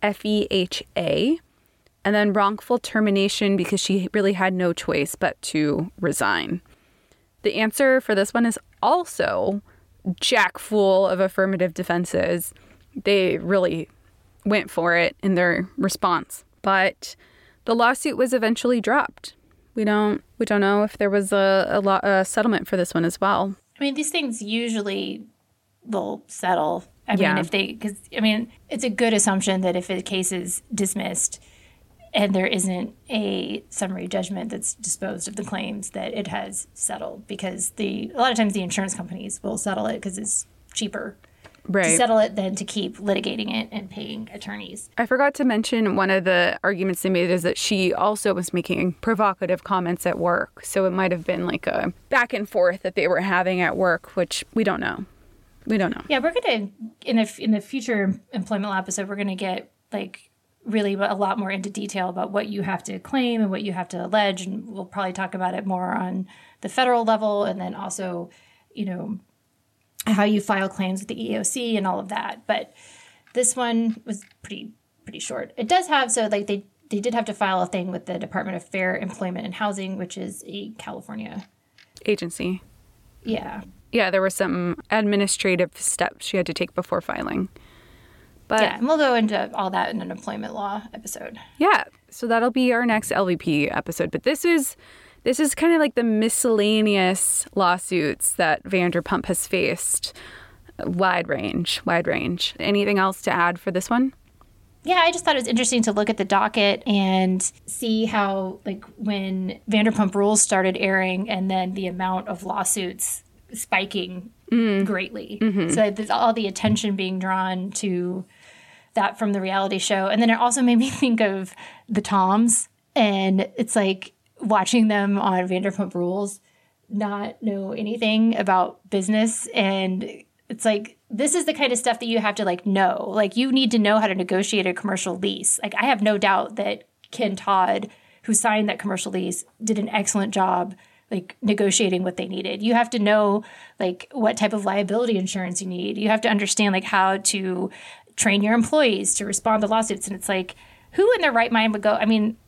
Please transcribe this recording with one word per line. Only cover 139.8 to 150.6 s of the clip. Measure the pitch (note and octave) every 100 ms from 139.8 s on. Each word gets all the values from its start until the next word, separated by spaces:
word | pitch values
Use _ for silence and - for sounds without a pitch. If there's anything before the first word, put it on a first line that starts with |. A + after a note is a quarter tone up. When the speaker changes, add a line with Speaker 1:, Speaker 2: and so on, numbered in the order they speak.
| G#3
Speaker 2:
excellent | G#3+ G3+ G#3 G3
job, | G3 F#3 F3+ F3+ F#3 _ _ _
like, | G3+ F3+ -
negotiating | G#3+ G#3 G3+ F#3+ G3+ F3+
what | F#3 F3+
they | F#3+
needed. | F#3+ G3+ -
You | G#3+
have | A#3 A#3
to | A#3+
know, | G#3 G#3+ G#3 G3+ A3 - - _
like, | F#3 F3+ -
what | C#4 A3 A3
type | G#3+
of | G#3+
liability | G3 G3 G3+ G#3 A#3+ G#3
insurance | F#3 G3 F3+ F3+
you | F#3+
need. | F3+ G3 G#3
You | G#3+
have | A3
to | A3+
understand, | G#3+ G3 - G#3
like, | F#3+
how | F#3+ G3+ F#3+ G3
to | - G3+ F#3+ F3+ F#3+ - - - _ -
train | A3 G3+
your | G#3
employees | A#3 A3+ D4+ C4+ G3 G3
to | -
respond | G3+ G3 - G#3+
to | G#3
lawsuits. | A3 A3+ G#3+ -
And | F#3+
it's | -
like, | F#3+ F#3 -